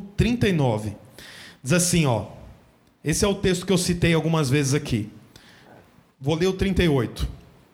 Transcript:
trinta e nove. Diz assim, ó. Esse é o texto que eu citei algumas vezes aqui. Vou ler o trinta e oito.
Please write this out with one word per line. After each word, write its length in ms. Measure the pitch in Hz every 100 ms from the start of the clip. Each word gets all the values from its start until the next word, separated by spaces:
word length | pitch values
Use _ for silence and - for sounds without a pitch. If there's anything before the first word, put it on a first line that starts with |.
| - -
trinta 320 | 208 240 233
e 60 |
nove. 420 | 165 131 107 107 - - - - - - -
Diz 100 | 123
assim, 320 | 175 175 175 143
ó. 220 | 110 - - - - _ _ _ _
Esse 220 | 139 160 208
é 20 |
o 60 |
texto 320 | 196 196 175 -
que 80 |
eu 40 | 180
citei 360 | 180 170 170
algumas 340 | 160 156 160 139
vezes 280 | 147 135 143
aqui. 340 | 147 117 - - - - - - - - - _ _ -
Vou 140 | 135 160
ler 100 | 185
o 80 |
trinta 300 | 190 196 180
e 40 | 175
oito. 400 | 135 110 - - - - - _